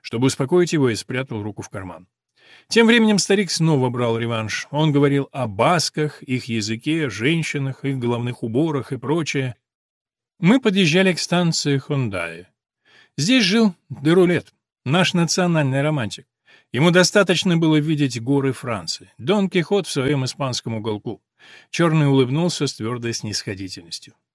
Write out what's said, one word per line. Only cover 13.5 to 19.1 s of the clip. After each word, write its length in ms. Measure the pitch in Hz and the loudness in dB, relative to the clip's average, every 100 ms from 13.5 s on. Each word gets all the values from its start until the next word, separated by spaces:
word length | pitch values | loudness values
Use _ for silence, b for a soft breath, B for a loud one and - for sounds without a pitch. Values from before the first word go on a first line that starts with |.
| 226 220 - - | 4 2 0 -12
Дерулет, 640 | 123 143 180 175 160 - _ _ _ | -4 2 4 4 2 -4 _ _ _
наш 300 | 120 170 165 | 0 2 2
национальный 680 | 175 165 - 180 165 139 135 | 2 0 0 0 2 0 0
романтик. 440 | 151 147 104 - - _ _ b b | 0 -2 -4 -10 -18 _ _ b b
Ему 200 | 117 170 | 0 4
достаточно 640 | 175 175 208 190 165 185 165 | 4 4 4 2 2 2 2
было 200 | 160 156 | 4 2
видеть 460 | 151 151 139 120 | 2 0 0 -2
горы 300 | 117 139 135 | -2 0 0
Франции, 580 | 120 127 107 82 - - | -4 -6 -8 -8 -10 -12